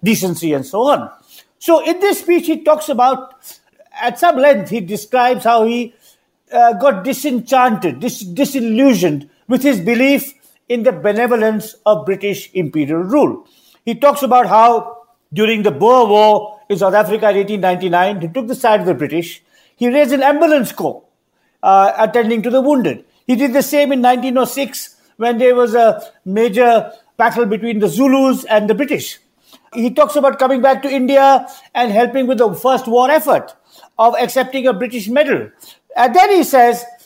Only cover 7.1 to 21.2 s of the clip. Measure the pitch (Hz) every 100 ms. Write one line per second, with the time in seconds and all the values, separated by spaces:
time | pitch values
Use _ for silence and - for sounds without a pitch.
7.1 | - 294 247 - 254 247 202 170 127 240
8.1 | - 185 175 277 277 226 220 277 196 175
9.1 | 143 - _ - 254 277 214 175 240 269
10.1 | 277 - - _ _ - 240 247 160 202
11.1 | 208 240 240 220 214 - - 214 208 147
12.1 | 190 202 185 - 185 151 151 143 165 185
13.1 | 285 147 104 - _ _ _ 233 233 285
14.1 | 277 262 247 180 214 233 226 - - _
15.1 | _ _ 156 214 220 202 135 214 254 214
16.1 | 208 214 208 - - - 196 196 202 180
17.1 | 208 214 196 196 208 185 180 185 175 190
18.1 | 196 165 262 226 233 226 214 180 131 147
19.1 | 160 170 - _ _ _ - 240 285 262
20.1 | 269 269 294 330 294 208 - 156 - _
21.1 | _